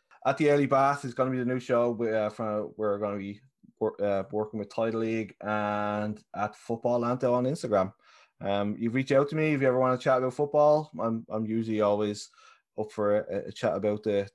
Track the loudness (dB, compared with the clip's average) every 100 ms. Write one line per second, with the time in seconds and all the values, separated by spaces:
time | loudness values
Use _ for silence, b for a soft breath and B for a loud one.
0 | b b -2 2 4 4 4 4 2 0
1 | -4 -2 0 0 -2 -2 0 2 2 0
2 | -2 0 -2 -2 -4 -4 -6 -4 -2 -2
3 | -2 -4 -8 -12 _ _ -16 -4 -4 0
4 | 0 0 -2 -4 -4 -6 -8 -4 -2 0
5 | -2 -2 -6 -8 -4 -2 -2 -2 -2 -2
6 | -4 -8 _ -6 -6 -6 -8 -4 0 0
7 | 0 0 2 2 0 -2 0 2 0 -4
8 | b b b b -4 -2 -2 -2 -2 -2
9 | 2 2 2 0 0 2 2 2 2 2
10 | 2 2 0 -2 0 4 6 4 0 -4
11 | -2 -2 -4 -4 -2 -2 0 2 4 4
12 | 0 -4 -10 b b b b -8 -8 -2
13 | 0 0 0 -6 -8 -4 -2 0 -2 -2
14 | -2 -2 -2